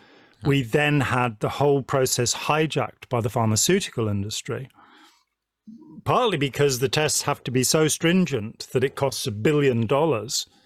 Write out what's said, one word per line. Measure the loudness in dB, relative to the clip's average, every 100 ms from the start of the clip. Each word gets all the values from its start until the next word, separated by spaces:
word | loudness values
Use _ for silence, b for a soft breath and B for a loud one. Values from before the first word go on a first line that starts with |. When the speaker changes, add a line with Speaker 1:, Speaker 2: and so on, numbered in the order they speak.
| b b b b
Speaker 1:
Yeah. | 0
Speaker 2:
We | 0
then | 2 2 2 2
had | 2 0 -2 -2
the | -6
whole | 0 2 2
process | 0 0 0 0 -2 -2
hijacked | -2 0 0 -2 -4 -8 -6
by | -4
the | -2
pharmaceutical | 0 0 2 2 0 0 -4 -2
industry, | -2 -6 -8 -8 -10 -12 b b b b b b _ _ _ -20 -20 -20 -10 -2
partly | 0 0 0
because | -2 0 0 2
the | 0
tests | 0 0 0
have | -2 -4
to | -2
be | 0
so | 2 2 2
stringent | 2 2 2 2 -2 -6 -12 -6
that | -2
it | -2 0
costs | -2 -2 -6
a |
billion | -2 2 4 4 2 2
dollars | 2 2 0 -2 -6 -6 b